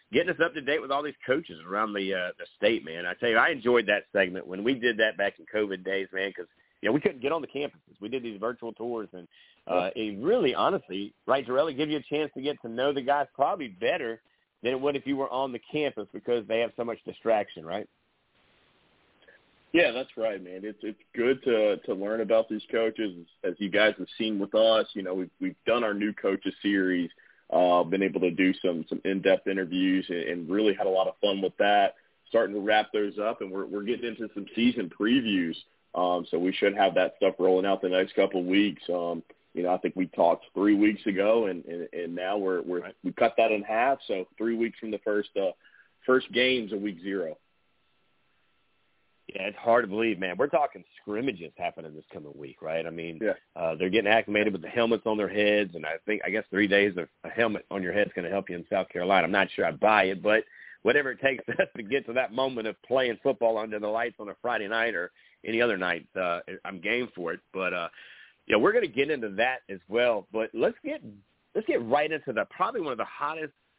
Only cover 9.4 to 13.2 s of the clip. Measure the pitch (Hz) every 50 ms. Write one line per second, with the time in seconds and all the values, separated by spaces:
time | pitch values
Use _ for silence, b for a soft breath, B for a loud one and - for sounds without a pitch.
9.4 | b b b b b - 90 90 90 95 - 113 110 107 101 95 123 175 233 254
10.4 | 175 131 113 80 110 147 151 139 - - 92 98 101 - - _ - - 127 139
11.4 | 127 117 127 135 156 165 135 127 156 151 151 147 - - 147 151 151 143 - -
12.4 | 131 147 143 - - 117 113 120 131 143 143 139 120 127 143 147